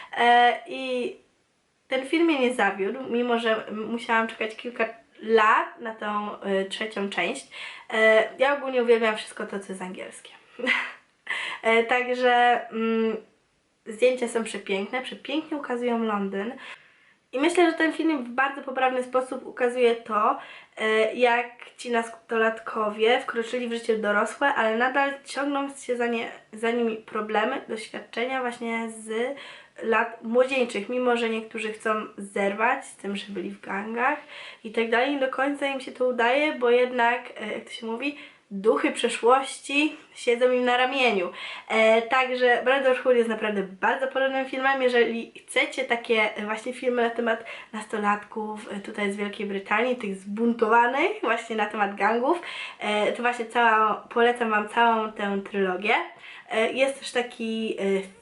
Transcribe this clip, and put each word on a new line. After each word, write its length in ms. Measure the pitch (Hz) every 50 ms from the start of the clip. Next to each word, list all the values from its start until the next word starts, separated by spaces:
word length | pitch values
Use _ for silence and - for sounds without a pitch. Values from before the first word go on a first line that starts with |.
| - - - -
E, 400 | 233 240 240 240 240 240 233 233 -
i 500 | - 262 262 262 262 254 247 240 - - - _ _ _ _ _ _ _ _ _ _ _ _ _ _
ten 180 | 262 254 262
film 180 | 269 - 320 339
mnie 140 | 330 311 269
nie 160 | 254 240 247
zawiódł, 440 | 247 208 196 196 202 190 202 233 269 262 -
mimo 280 | 233 240 240 247 233 226
że 280 | 233 220 220 214 - - 208
musiałam 560 | 214 220 214 226 233 - - 233 226 226 226
czekać 280 | - - 226 220 -
kilka 480 | - - 240 233 - 226 220 - - _ _ _ - 214
lat 560 | 220 226 220 214 220 247 302 339 339 - -
na 140 | 240 226 220
tą, 360 | 220 220 208 208 208 208 208 - - - 196 196 190 190
y, 20 |
trzecią 460 | 196 - - 220 220 - 202 196 196
część. 380 | - - 170 190 277 - - - - - - - - - - - -
E, 360 | 220 220 220 220 220 - - - -
ja 180 | 254 277 285
ogólnie 260 | 285 262 269 262 247 233
uwielbiam 340 | 233 233 226 226 220 214
wszystko 300 | 214 - - - - 208
to, 140 | - - 196
co 120 | - - 190
jest 100 | 190 190
angielskie. 480 | 185 185 - - - - - - - - - _ _ - -
<laughs> 140 | - 262 - - - - - - _ _ _ _ _ - - - - - - - -
E, 220 | 226 226 226 233
także, 760 | 233 247 247 247 240 247 247 254 247 240 240 240 240 240 226 - -
mm, 460 | - 226 226 226 226 226 226 220 220 - - _ _ _ _ _ _ _ _ _ _ _ _
zdjęcia 420 | - 220 208 247 254 254 254 247 226
są 160 | - 233 226
przepiękne, 580 | 220 - 202 196 - 196 190 202 202 - 254 254
przepięknie 540 | - 226 202 - - 277 311 311 - 311
ukazują 480 | 285 285 - 254 240 240 240 233 226 226
Londyn. 480 | 220 208 202 196 196 196 196 202 233 262 262 - - - - _ _ _ _ _ _ _ _ _ _ -
I 80 | 254
myślę, 300 | 285 339 339 370 349 330
że 60 | 330
ten 160 | 330 320 320 311
film 320 | - 311 320 311 269 240
w 40 | 240
bardzo 340 | 240 262 269 277 277 285 277
poprawny 400 | - 254 262 262 262 262 254 247
sposób 440 | 254 - 254 254 - 277 240 -
ukazuje 500 | - - - 254 240 240 254 247 233 233
to, 420 | 226 - - 214 208 214 247 285 277 - - - - - _ _
e, 380 | - 214 214 220 220 220 220 -
jak 320 | 233 247 240 233 240 240 240 - - - - -
ci 140 | - - 247
nastolatkowie 1300 | 240 226 226 226 - - _ - 233 220 220 226 220 - - - - 226 214 214 214 220 214 226 247 269
wkroczyli 480 | 269 - - 233 226 - - 247 247 233
w 40 | 233
życie 260 | 233 226 - 220 208
dorosłe, 560 | 202 208 208 208 220 214 - - 285 285 277
ale 220 | - 226 220 220
nadal 380 | 220 240 262 262 285 277 277 277 277 -
ciągną 440 | - - 262 277 285 285 277 277 277 277
się 200 | - - - 247
za 100 | 240 240
nie, 260 | 233 233 233 - - - - - _ -
za 180 | 220 226 233
nimi 260 | 233 240 233 226 220
problemy, 640 | - - - - 214 208 214 214 208 214 247 277 285 - -
doświadczenia 720 | 226 214 - - - 214 202 - - 226 240 254 269 262
właśnie 500 | 247 240 240 - 233 226 226 226 226 226
z 460 | 220 220 220 220 220 226 240 269 277 277 - - - - - - _ - -
lat 400 | 220 226 220 233 233 - - -
młodzieńczych, 640 | 226 226 247 254 254 277 262 240 240 - 202 202 -
mimo 280 | 247 254 254 247 240
że 140 | 233 233 226
niektórzy 420 | 226 220 220 - - 220 220 220 214
chcą 180 | - - 220 220 214 214 - - -
zerwać 640 | 196 196 - 208 196 202 202 208 220 247 269 277 -
z 120 | - -
tym, 200 | - - 196 202
że 80 | 196 - 208
byli 220 | 202 190 - 202
w 100 | 202 -
gangach 580 | - - 190 196 214 220 226 233 247 269 302 294 - - - - - - - - -
i 60 | 226
tak 200 | 208 233 226 226
dalej, 220 | 226 233 254 277 294
nie 80 | 277
do 80 | 262 262
końca 380 | - - 262 285 285 277 285
im 140 | 277 269 262
się 120 | 262 - -
to 140 | - 254
udaje, 460 | 254 247 233 233 240 254 285 302 311 285
bo 180 | 247 247 240
jednak, 640 | 240 247 247 247 254 247 233 233 240 247 - - - -
e, 120 | 220 214 226
jak 120 | 226 220
to 60 | -
się 160 | - - 233
mówi, 300 | 226 226 233 269 294 285 - - - - _ _ _
duchy 420 | 202 196 190 220 269 - - 294 -
przeszłości 1040 | - - 226 226 - - 233 254 269 277 - - - - - 277 285 302 302 294 - - _ -
siedzą 360 | - - 247 233 240 254 254 254
im 120 | 247 247
na 120 | 247 247
ramieniu. 540 | 247 254 254 277 277 254 233 208 190 175 175 - - - - - - - -
E, 340 | - 220 220 220 220 226 233
także 600 | 226 269 262 254 247 254 247 247 247 240 226 -
Brotherhood 520 | 254 269 277 262 262 254 254 - 262 247
jest 120 | 240 226 226
naprawdę 340 | 214 214 220 214 208 202 185
bardzo 460 | 185 190 - - 226 254 269 262 262
porządnym 380 | - 262 269 262 269 269 269
filmem. 360 | 269 - 262 262 269 269 269 262
Jeżeli 500 | 247 247 240 233 226 226 226 226 - - - -
chcecie 380 | - - 254 285 294 - 277 254
takie 460 | - 240 233 233 - 233 220 214 214 - 220 208
właśnie 280 | 208 220 220 - 254 247
filmy 300 | - 262 247 247 247 233
na 80 | 233
temat 340 | 233 233 233 226 226 226 - - - - - - -
nastolatków, 960 | 214 208 - - 214 208 202 208 208 - - - 220 214 214 214 214 - - 202
e, 80 | 202
tutaj 320 | 196 214 - - 208 196 196
z 40 |
Wielkiej 300 | 208 202 202 202 - 208
Brytanii, 500 | 196 196 196 196 - 214 214 240 254 247
tych 200 | 247 - 196 190
zbuntowanych 920 | 190 190 202 202 220 233 240 233 226 226 214 226 233 240 240 262 277 320 403 427 - -
właśnie 340 | 233 226 233 - - 226
na 100 | 220 208
temat 300 | 208 - 220 202 196 202
gangów, 440 | 202 196 208 226 240 240 294 349 349 - - - - - - - -
e, 320 | - 208 208 208 208 - -
to 100 | - 240
właśnie 240 | 247 240 240 226
cała, 480 | 226 - 247 233 226 220 220 220 214 202
polecam 560 | - - - - 240 233 240 240 240 233 220
wam 180 | 214 208 208 208
całą 440 | - 240 233 233 226 220 214 214 214
tę 280 | - 208 202 202 196 196 -
trylogię. 440 | - 202 196 185 180 180 202 214 240 311 403 - - - - - - - - -
E, 220 | - 220 220 247 -
jest 260 | 247 269 269 269 -
też 140 | - - -
taki, 640 | 247 240 240 - - 226 226 226 220 220 220 - -
e, 40 | 196 196 196 190 190 - - -